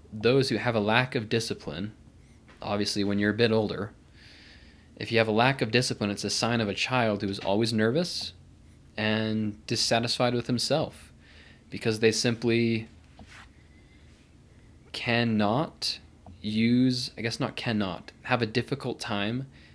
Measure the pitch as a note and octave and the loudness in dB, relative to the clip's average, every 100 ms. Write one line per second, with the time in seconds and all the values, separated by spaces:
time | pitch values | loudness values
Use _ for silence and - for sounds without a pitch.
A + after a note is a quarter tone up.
0 | - A2 A2 C3+ B2+ G#2+ A#2 A#2 G#2 A2+ | -14 -2 2 4 4 0 0 0 4 2
1 | C3 B2+ G#2+ A#2 - - - D2+ G#2 - | 2 -2 -2 -2 -2 -8 -8 -8 -8 -10
2 | - - - - - - - G#2 G2 G#2 | -20 -20 -20 -20 -20 -12 -4 -2 -2 0
3 | G2+ G2+ G#2 G#2 A#2 A2 G#2 F2+ G2+ - | 0 2 2 4 4 4 0 -2 -8 -10
4 | - - - - - - - - - - | -20 -20 -20 -20 -20 -20 -20 -20 -20 -12
5 | G#2+ A#2 A2 G#2+ B2+ C#3 A#2 A#2 B2+ - | 0 2 4 4 4 2 0 0 0 -2
6 | G#2 G2+ G#2 - A#2 A#2 G#2 F#2+ - B2+ | -2 -2 -4 -2 0 0 -2 -2 -2 0
7 | A2+ G2+ G2+ G2 - G2+ A2+ A2 A2 C#3 | 0 0 -2 -4 0 0 2 2 2 0
8 | F3+ - - - - - - - - - | -2 -6 -10 -14 -20 -20 -20 -20 -16 -4
9 | G#2+ A2 A2 A2 G#2+ G#2 - A#2 - A#2 | 0 0 0 -2 -4 -6 -6 -2 2 2
10 | A#2 - B2 A#2+ A#2 A#2+ - D3+ C3+ - | 0 0 0 0 -2 -2 0 0 -2 -8
11 | - - - - - - - - A#2+ G#2+ | -20 -20 -20 -20 -20 -20 -12 -6 -2 4
12 | A2+ G#2+ B2 A2+ A#2+ A#2 A#2 A2+ A2 - | 4 4 0 0 2 2 2 0 -4 -14
13 | - - - - - - - - - - | -20 -20 -20 -20 -20 -20 -20 -20 -20 -20
14 | - - - - - - - - - - | -20 -20 -20 -20 -20 -20 -20 -20 -14 -8
15 | - A#2 A#2 G#2+ G#2 A#2+ E3 - - - | -2 0 2 2 2 2 0 -4 -6 -6
16 | - - - - G#2+ G#2+ A2+ B2 B2+ B2 | -12 -20 -20 -14 -4 0 4 4 4 2
17 | B2 - A2+ - B2 - - G#2+ F#2+ - | -4 -6 -6 -4 -6 -4 -2 -2 -2 -4
18 | - - - B2 A2+ A#2+ A#2 C#3 B2+ A2+ | -12 -12 -2 0 0 -2 -2 -4 -6 -8
19 | - G#2 G2+ B2 C3+ - - | -4 -2 -2 -4 -8 -14 -20